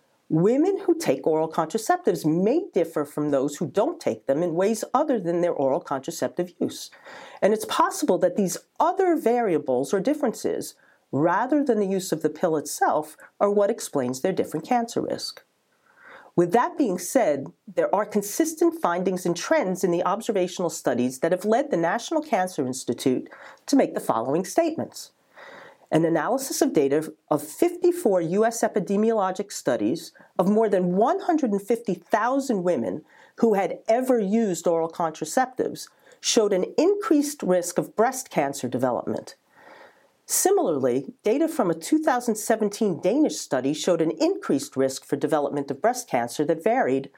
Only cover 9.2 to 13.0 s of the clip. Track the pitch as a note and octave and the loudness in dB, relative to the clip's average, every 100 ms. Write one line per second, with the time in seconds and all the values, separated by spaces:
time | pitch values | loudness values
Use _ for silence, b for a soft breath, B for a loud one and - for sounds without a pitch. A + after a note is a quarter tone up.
9.2 | A3+ A#3+ A3+ D#3 D3 B2 C#3 G3+ F#3+ D4 | 2 2 2 0 0 0 0 0 0 0
10.2 | B3 - - - - b b b _ C3 | -2 -2 -4 -4 -6 b b b _ 0
11.2 | E3 F3+ A#3+ D4+ C#4 G#3+ G3 F#3+ F#3 D#3+ | 2 2 2 2 2 2 0 -2 -2 -2
12.2 | - - F3+ D#3 - - F#4+ D3+ | -2 0 0 0 -2 0 2 2